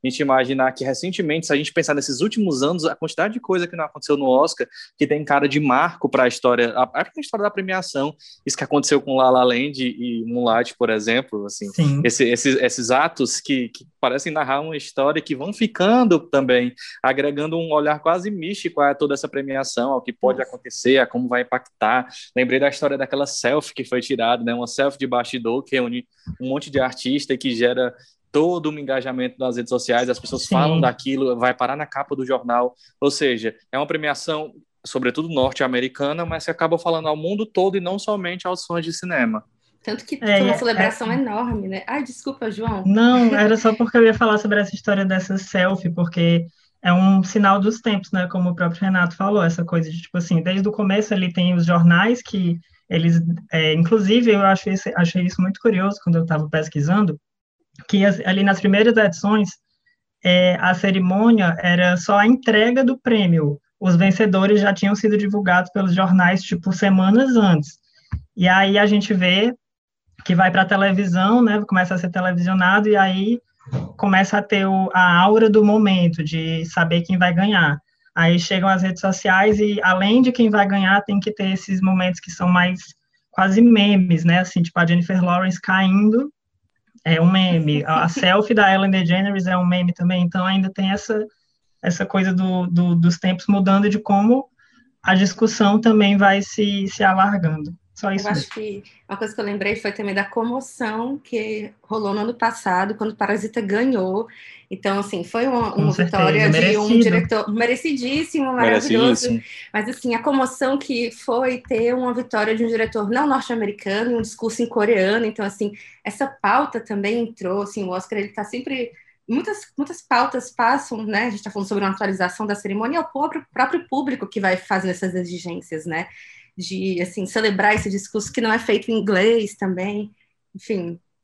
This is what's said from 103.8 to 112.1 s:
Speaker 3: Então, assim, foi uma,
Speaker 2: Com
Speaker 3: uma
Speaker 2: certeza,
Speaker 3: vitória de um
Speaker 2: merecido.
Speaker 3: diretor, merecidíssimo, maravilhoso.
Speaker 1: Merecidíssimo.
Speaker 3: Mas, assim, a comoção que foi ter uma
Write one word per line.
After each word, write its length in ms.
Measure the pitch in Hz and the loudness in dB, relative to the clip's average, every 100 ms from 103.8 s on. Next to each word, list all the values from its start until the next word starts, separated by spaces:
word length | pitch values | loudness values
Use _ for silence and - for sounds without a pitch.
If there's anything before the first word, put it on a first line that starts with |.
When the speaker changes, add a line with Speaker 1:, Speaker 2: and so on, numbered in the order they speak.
| 254 240 185 190 233 - - - _ | 0 0 -2 -4 -6 -14 -20 -20 _
Speaker 3:
Então, 260 | 190 202 196 | -8 -4 -4
assim, 240 | 202 190 | -4 -8
foi 220 | 170 233 262 | -6 -4 -2
uma, 260 | 247 226 | 0 -2
Speaker 2:
Com 100 | - | 0
Speaker 3:
uma 80 | 151 | 0
Speaker 2:
certeza, 260 | 147 175 190 | 2 0 2
Speaker 3:
vitória 320 | 160 156 156 | 2 4 4
de 280 | 156 180 214 | 4 4 2
um 100 | 214 | 4
Speaker 2:
merecido. 160 | 233 | 6
Speaker 3:
diretor, 500 | 226 175 170 220 208 | 6 4 2 -2 -2
merecidíssimo, 920 | 214 240 247 330 277 247 285 320 320 269 | -2 0 0 -2 -4 -2 -4 -4 -2 -2
maravilhoso. 400 | 247 233 220 247 | 0 2 2 2
Speaker 1:
Merecidíssimo. 500 | 226 254 233 247 226 - - - | 2 2 2 0 -4 -6 -20 -8
Speaker 3:
Mas, 180 | 214 214 | -6 -6
assim, 260 | 254 247 233 | -6 -4 -2
a 80 | |
comoção 560 | 233 277 254 254 262 277 | 0 0 -2 -2 -2 -2
que 320 | - 247 233 | -4 -4 -4
foi 460 | 233 - 233 254 254 | -8 -4 -2 -2 -4
ter 360 | - 226 233 | -4 -2 0
uma 200 | 247 247 | 0 -2